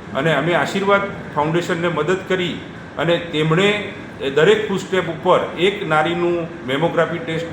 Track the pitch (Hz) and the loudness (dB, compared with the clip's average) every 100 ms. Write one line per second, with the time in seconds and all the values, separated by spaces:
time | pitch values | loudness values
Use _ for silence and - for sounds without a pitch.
0 | - 131 156 147 156 165 139 196 196 202 | -8 -2 0 2 2 0 0 0 2 2
1 | 196 - - - 151 165 170 170 170 151 | 0 -8 -6 -2 0 0 0 -2 -2 0
2 | 151 185 - 185 175 120 - - - - | 0 -2 0 -2 -2 -4 -10 -14 -10 -4
3 | 156 170 170 151 156 160 202 208 196 - | 0 0 0 -2 2 4 4 2 -4 -10
4 | - - 135 139 170 214 - 190 - 185 | -12 -8 -2 4 6 6 2 -4 -2 -2
5 | 165 160 185 147 - 120 180 - 170 156 | -2 -2 4 4 2 0 0 0 0 2
6 | 160 175 175 175 165 - 120 139 165 156 | 2 0 0 0 -4 -8 -4 0 0 2
7 | 160 165 - 160 165 | 0 -2 -4 -4 -6